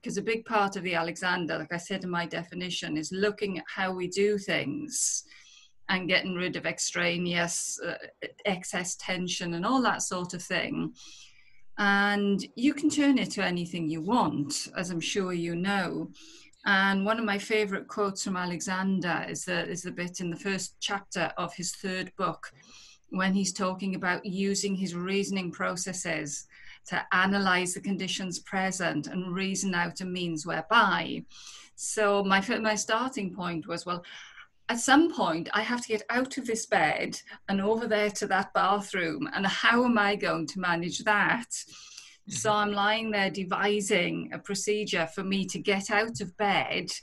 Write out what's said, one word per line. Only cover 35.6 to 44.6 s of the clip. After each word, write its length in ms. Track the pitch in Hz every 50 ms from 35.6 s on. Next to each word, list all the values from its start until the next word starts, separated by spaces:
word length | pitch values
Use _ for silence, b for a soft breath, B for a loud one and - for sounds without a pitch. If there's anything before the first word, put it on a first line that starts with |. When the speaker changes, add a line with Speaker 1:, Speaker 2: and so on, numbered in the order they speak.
| 220
Speaker 1:
have 180 | 220 247 240
to 60 | 233 -
get 160 | 220 214 - -
out 260 | 233 247 262 254 - -
of 80 | 233
this 220 | 226 226 220 - -
bed 520 | - 190 160 151 - - - - - - B B B B B -
and 120 | 196 196
over 280 | 196 208 226 226 240 214
there 240 | 214 208 208 208
to 160 | 202 - 208 202
that 260 | 190 190 196 - -
bathroom. 760 | 190 180 185 202 208 196 - - 190 175 160 156 151 - 139 -
And 120 | 170 196 190
how 360 | 180 - - 226 233 240 247
am 140 | 247 240 214
I 180 | 208 202 208
going 300 | 202 196 175 165 165 165 -
to 120 | - 190
manage 400 | 180 180 170 170 170 170 - - -
that? 460 | 220 208 208 190 160 180 240 240 - - - - B B B B B B B B B B B B -
So 240 | 208 - - 220
Speaker 2:
Mm-hmm. 80 | 208 208
Speaker 1:
I'm 120 | 208 208 202
lying 360 | 202 202 208 214 226 226 220
there 200 | 214 202 196 190
devising 960 | - 196 190 175 190 - 190 208 208 208 196 - 214 180 175 170 165 170 - -
a 60 | - 139
procedure 680 | - - 202 196